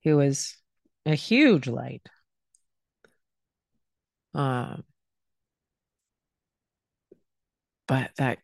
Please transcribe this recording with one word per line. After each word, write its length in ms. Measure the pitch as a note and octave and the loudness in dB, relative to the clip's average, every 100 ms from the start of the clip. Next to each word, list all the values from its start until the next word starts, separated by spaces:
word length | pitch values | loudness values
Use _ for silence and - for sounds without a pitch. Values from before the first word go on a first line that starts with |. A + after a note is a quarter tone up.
He 120 | D#3+ | 4
was 420 | D3+ C#3 C#3 - - _ _ _ _ - | 4 4 0 -6 -12 _ _ _ _ -4
a 80 | |
huge 520 | D3+ - A3+ D4 F3+ C3 | -4 2 4 6 4 0
light. 400 | A#2+ B2 C3 - _ _ _ _ _ _ _ _ _ _ _ _ _ _ _ _ _ _ _ _ _ _ | -8 -10 -14 -20 _ _ _ _ _ _ _ _ _ _ _ _ _ _ _ _ _ _ _ _ _ _
Um, 500 | D#3 C#3 B2+ B2 - - _ _ _ _ _ _ _ _ _ _ _ _ _ _ _ _ _ _ _ _ _ _ _ _ _ _ _ _ _ - | -6 -4 -4 -6 -12 -16 _ _ _ _ _ _ _ _ _ _ _ _ _ _ _ _ _ _ _ _ _ _ _ _ _ _ _ _ _ -2
but 220 | C3 B2+ - | -2 -2 -4
that 200 | C3+ A2 | -4 -4